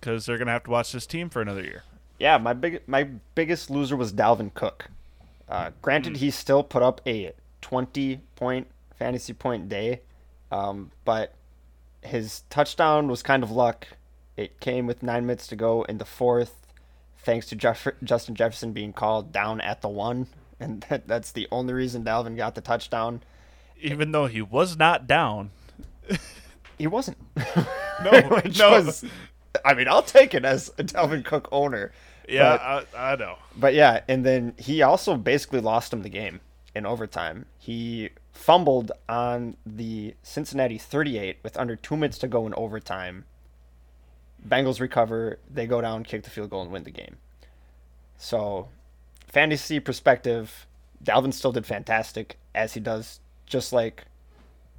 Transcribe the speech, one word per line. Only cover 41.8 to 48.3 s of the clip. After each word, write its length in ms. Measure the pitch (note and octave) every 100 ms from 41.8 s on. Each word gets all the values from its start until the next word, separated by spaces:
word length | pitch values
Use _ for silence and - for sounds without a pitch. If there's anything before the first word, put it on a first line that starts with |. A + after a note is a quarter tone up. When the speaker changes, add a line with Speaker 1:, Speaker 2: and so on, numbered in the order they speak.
| - D3+
Speaker 2:
minutes 220 | D3 G#2+
to 100 | C3
go 180 | A#2 A2
in 80 |
overtime. 720 | - A2+ A2 - F#2 F2+ F2+ - _ - _ - - _ _ - - - - G#2+
Bengals 320 | A#2+ C3+ A#2
recover, 580 | B2+ - A2+ A2+ A2+ - -
they 180 | C3+ A#2
go 120 | A#2+
down, 220 | A2+ A2
kick 200 | A2 G#2+
the 60 | -
field 200 | - G#2
goal, 120 | G2
and 100 | F2
win 100 | F#2
the 60 | -
game. 260 | - - - - - - - - - - - - -
So, 520 | -